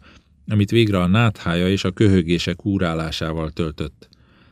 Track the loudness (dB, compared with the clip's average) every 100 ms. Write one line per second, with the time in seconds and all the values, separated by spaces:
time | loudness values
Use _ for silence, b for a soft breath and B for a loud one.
0 | b b b _ -4 -2 2 2 2 2
1 | 2 2 2 0 -4 0 0 0 -2 2
2 | 4 4 2 -2 -2 -4 -4 -2 -2 -2
3 | -6 -6 -6 -6 -6 -6 -6 -6 -10 -10
4 | _ b b b b